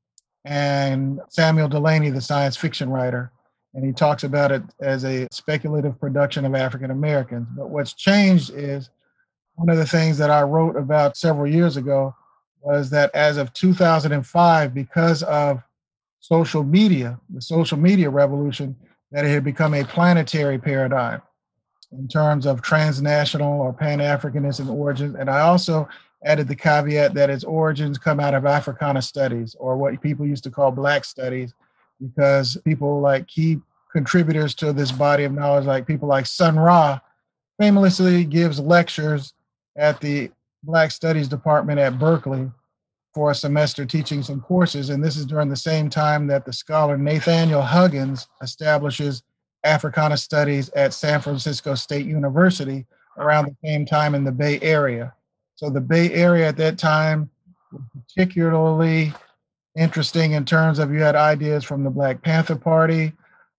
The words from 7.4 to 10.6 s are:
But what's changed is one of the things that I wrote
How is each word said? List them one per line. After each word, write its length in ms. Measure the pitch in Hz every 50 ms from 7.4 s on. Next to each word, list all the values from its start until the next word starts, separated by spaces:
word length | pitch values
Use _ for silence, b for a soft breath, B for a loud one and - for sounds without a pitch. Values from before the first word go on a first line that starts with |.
| 117 117 123
But 140 | 143 135 -
what's 240 | 147 147 139 -
changed 580 | - - - 190 202 208 202 190 185 165 127 113 123
is 340 | 139 143 139 139 139 135 - _ _ _ _ _ _ _ _ _ _ _ _ _
one 120 | 165 170 170
of 80 | 165
the 100 | 160 156
things 300 | - 170 165 160 160 151
that 140 | 143 147 147
I 120 | 147 147
wrote 340 | 143 143 151 160